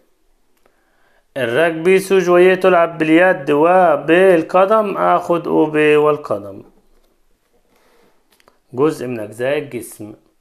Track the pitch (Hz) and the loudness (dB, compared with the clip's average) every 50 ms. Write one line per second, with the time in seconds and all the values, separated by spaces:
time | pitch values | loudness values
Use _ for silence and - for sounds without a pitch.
0 | _ _ _ _ _ _ _ _ _ _ _ _ _ _ _ _ _ _ _ _ | _ _ _ _ _ _ _ _ _ _ _ _ _ _ _ _ _ _ _ _
1 | _ _ _ _ _ _ _ 139 123 117 117 147 165 170 160 160 160 180 190 185 | _ _ _ _ _ _ _ -6 -6 -2 0 0 0 0 -2 -2 0 2 2 2
2 | 185 - 196 190 175 180 175 175 180 185 185 185 190 185 180 170 170 165 160 156 | 2 0 0 0 2 2 4 4 4 4 2 2 2 2 2 2 2 0 -2 -4
3 | 156 156 160 165 180 190 180 180 139 - 147 143 156 170 180 185 180 165 147 143 | 0 2 4 4 4 2 0 -2 -2 -2 0 2 2 2 4 4 4 2 0 0
4 | 147 156 165 180 190 190 180 165 160 - - 180 196 190 220 220 208 196 185 - | 0 0 2 4 4 4 4 2 0 0 0 0 2 2 0 0 -2 -4 -4 -2
5 | 175 180 175 175 175 - 175 165 156 156 160 160 156 151 151 151 151 151 151 151 | 0 0 0 -2 -2 -2 -4 -4 -2 -2 0 0 0 0 0 0 2 2 2 2
6 | 151 151 151 147 - - 113 101 98 101 98 - - - _ _ _ _ _ _ | 2 0 -2 -2 -6 -8 -8 -8 -8 -14 -18 -20 -20 -20 _ _ _ _ _ _
7 | _ _ _ _ _ _ _ _ _ _ _ _ _ _ _ _ _ _ _ _ | _ _ _ _ _ _ _ _ _ _ _ _ _ _ _ _ _ _ _ _
8 | _ _ _ _ _ _ _ _ _ _ _ _ _ _ 123 120 143 156 147 - | _ _ _ _ _ _ _ _ _ _ _ _ _ _ -4 -2 -2 -2 -2 -4
9 | 123 127 123 113 107 101 107 113 123 135 147 151 139 127 127 117 113 - - - | -10 -10 -10 -10 -12 -14 -10 -8 -6 -4 -4 -6 -6 -10 -12 -14 -14 -14 -18 -18
10 | 107 104 - - _ _ _ _ | -18 -18 -18 -20 _ _ _ _